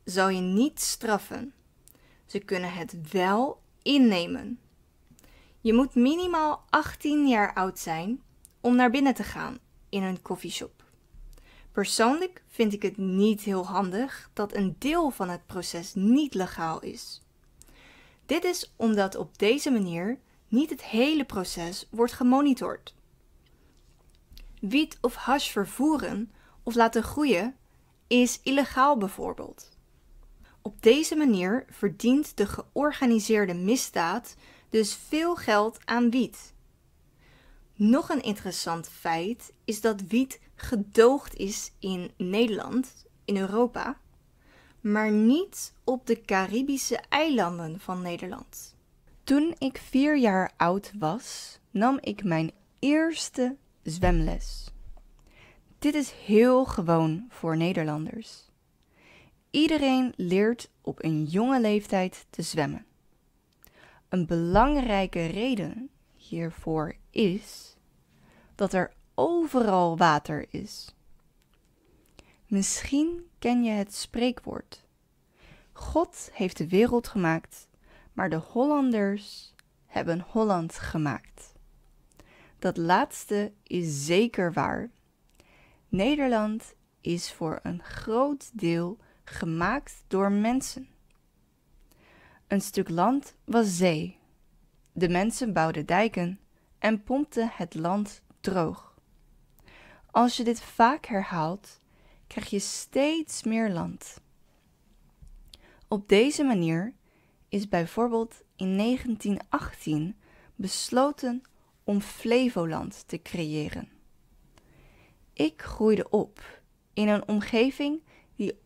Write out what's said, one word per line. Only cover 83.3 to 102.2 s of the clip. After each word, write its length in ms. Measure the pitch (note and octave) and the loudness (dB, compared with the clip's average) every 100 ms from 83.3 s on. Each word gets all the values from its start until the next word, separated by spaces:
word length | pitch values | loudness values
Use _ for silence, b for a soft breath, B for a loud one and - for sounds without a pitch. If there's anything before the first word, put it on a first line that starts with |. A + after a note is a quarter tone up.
| G3+ G#3 - | -2 -2 -8
is 420 | - F3+ E3 C#3+ C#3+ | -8 -4 -4 -4 2
zeker 480 | F3+ A#3 - F3 | 4 4 2 -2
waar. 360 | D#3+ - - A#3 _ _ _ _ _ b b b b b | 0 -2 -2 -6 _ _ _ _ _ b b b b b
Nederland 840 | F#3 A3+ D4+ C4 A3+ G#3+ A3 - _ _ _ | 0 0 2 2 0 0 -4 -10 _ _ _
is 300 | - F3 - | -6 -6 -6
voor 280 | - D#3+ - | -6 -6 -6
een 200 | - F3 | -8 -10
groot 640 | - - - A3+ C#4+ C#4+ - | -12 -12 -2 0 0 -2 -8
deel 460 | A3 E3+ E3+ F3 A3+ b b | -4 -2 0 -2 -8 b b
gemaakt 800 | - - E3 E3 F3+ C4+ - - - | -16 -8 -4 -2 -2 -4 -8 -18 -4
door 240 | F#3+ G3 | 0 2
mensen. 560 | G3+ A3 C4 - C4 C4 _ _ _ _ _ _ _ _ _ _ b b b b b - | 2 2 0 -4 -12 -18 _ _ _ _ _ _ _ _ _ _ b b b b b -2
Een 140 | G3 | -2
stuk 280 | - - F#3+ | -2 -4 -2
land 460 | E3 G3 C#4 - - | 2 2 2 -4 -14
was 340 | - A#3 G#3 F3 | -2 2 2 2
zee. 420 | F3+ D#3 F3 - _ _ _ _ _ _ _ | 2 2 -4 -12 _ _ _ _ _ _ _
De 180 | - F3 | -2 0
mensen 440 | F3 G#3+ - A#3+ | 2 0 -2 -2
bouwden 320 | E3 D#3+ E3 D3+ | 0 0 -2 0
dijken 540 | F3 A3+ G3+ F3 F#3+ _ _ _ _ | 2 2 0 -4 -6 _ _ _ _
en 240 | G#3 A3 | -2 0
pompten 460 | G#3 C4+ D4 A#3 A3+ | 0 -2 -2 -2 -4
het 220 | - E3+ - | -4 -8 -4
land 460 | E3+ G3+ G#3 - _ _ | -2 -2 -4 -10 _ _
droog. 580 | - F#3 D#3+ - - _ _ _ _ _ _ _ b b b b b | -2 0 0 -4 -14 _ _ _ _ _ _ _ b b b b b
Als 260 | - A#3+ - | 4 4 2
je 60 | |
dit 180 | A#3 A3+ | -2 -2
vaak 440 | - - A#3 D4+ - | -2 4 4 4 -2
herhaalt, 760 | G3 G3 F3 D#3 F#3+ - - b b b b | -4 -2 -2 -4 -6 -12 -20 b b b b